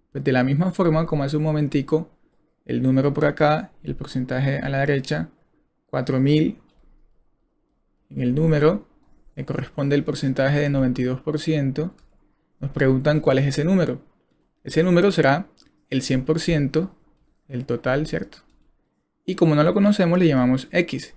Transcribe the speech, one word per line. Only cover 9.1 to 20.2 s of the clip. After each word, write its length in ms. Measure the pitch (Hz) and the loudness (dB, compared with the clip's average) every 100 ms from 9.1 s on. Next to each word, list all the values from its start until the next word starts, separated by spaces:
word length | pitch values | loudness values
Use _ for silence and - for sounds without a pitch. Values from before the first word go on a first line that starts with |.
| _ - - | _ -20 -12
le 100 | 135 | -8
corresponde 500 | 143 135 - 139 143 | -6 -6 -6 0 0
el 80 | |
porcentaje 560 | 151 143 135 131 135 143 | 0 -4 -4 -2 0 0
de 100 | 147 | 0
noventa 320 | 139 131 123 | 0 0 0
y 20 | |
dos 160 | 127 131 | -4 -4
por 200 | - 151 | -6 -6
ciento. 540 | 160 156 135 127 175 - _ _ _ _ _ _ | -2 -2 -2 -4 -6 -10 _ _ _ _ _ _
Nos 120 | 139 | -10
preguntan 480 | - 135 131 147 151 | 0 2 2 2 2
cuál 200 | 143 135 | 2 2
es 80 | 139 | 0
ese 180 | 139 160 | 0 0
número. 360 | 190 139 127 - _ _ _ _ _ | 0 0 -4 -12 _ _ _ _ _
Ese 200 | - 156 | -4 0
número 280 | 180 175 202 | 2 4 2
será 360 | 175 143 147 - _ _ _ _ | 2 2 2 -4 _ _ _ _
el 120 | 135 | -4
cien 220 | - 131 | -2 -2
por 160 | 131 160 | 0 -2
ciento 560 | 170 160 139 156 190 - _ _ _ _ _ | 0 0 0 -2 -4 -10 _ _ _ _ _
del 180 | 131 135 | -10 -6
total, 420 | 120 127 135 156 | -4 -2 -2 -2
¿cierto? 300 | 160 - - _ _ _ _ _ _ _ _ - | -6 -8 -14 _ _ _ _ _ _ _ _ -8
Y 100 | 190 | 2
como 180 | 165 | 4
no 100 | 147 | 4
lo 100 | 160 | 4
conocemos, 440 | 202 202 208 175 | 4 4 4 2
le 100 | 180 | 4